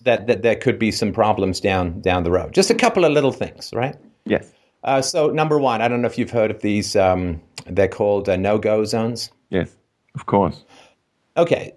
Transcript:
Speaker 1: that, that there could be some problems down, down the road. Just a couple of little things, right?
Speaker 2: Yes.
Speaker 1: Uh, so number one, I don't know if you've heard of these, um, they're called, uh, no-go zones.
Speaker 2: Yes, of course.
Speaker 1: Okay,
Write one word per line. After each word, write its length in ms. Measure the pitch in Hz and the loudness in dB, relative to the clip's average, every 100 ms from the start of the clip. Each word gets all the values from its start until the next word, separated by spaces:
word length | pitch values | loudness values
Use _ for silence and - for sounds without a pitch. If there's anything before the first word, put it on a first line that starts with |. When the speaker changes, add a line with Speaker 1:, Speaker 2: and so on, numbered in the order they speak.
Speaker 1:
that, 220 | 123 113 110 | 0 0 2
that 160 | 101 | 0
there 120 | 113 | 2
could 240 | 107 131 101 | 2 0 0
be 120 | 110 | 0
some 220 | - 107 | 0 -2
problems 460 | 113 107 101 95 92 | 2 2 2 0 -2
down, 420 | 101 95 90 85 | 0 0 -2 -2
down 220 | 92 90 | 0 0
the 60 | 85 | 2
road. 220 | 90 - | 0 0
Just 160 | - 190 | 0 2
a 60 | |
couple 320 | 233 247 196 165 | 2 2 2 4
of 60 | |
little 200 | 147 135 | 4 2
things, 380 | - 95 - - | -2 -8 -12 -10
right? 220 | 113 135 - - _ - | -6 -6 -8 -20 _ -4
Speaker 2:
Yes. 260 | - - _ _ _ | -4 -4 _ _ _
Speaker 1:
Uh, 160 | - 135 | -2 0
so 300 | 131 170 151 | 0 -2 0
number 280 | 156 156 151 | 0 0 2
one, 220 | 131 113 | 0 0
I 80 | 120 | 0
don't 140 | 120 | 0
know 60 | 117 | -2
if 100 | - | -2
you've 120 | 107 | -2
heard 200 | 117 107 | 0 0
of 100 | 104 | 0
these, 340 | 104 104 95 | -2 -2 0
um, 460 | 101 95 90 90 82 - - - | 2 2 2 -2 -6 -12 -18 -6
they're 220 | 87 95 | 0 0
called, 400 | - 104 101 98 | 2 0 0 0
uh, 80 | 92 | 0
no-go 480 | 98 107 107 110 | 0 0 0 0
zones. 460 | 104 113 113 113 - _ - | 0 -2 -4 -6 -10 _ -6
Speaker 2:
Yes, 260 | 92 - _ _ _ _ | -4 -4 _ _ _ _
of 120 | - - | -14 0
course. 380 | 101 87 - _ - - _ _ _ _ 160 | 2 2 -2 _ -20 -20 _ _ _ _ 0
Speaker 1:
Okay, 340 | 170 131 - | 0 0 -4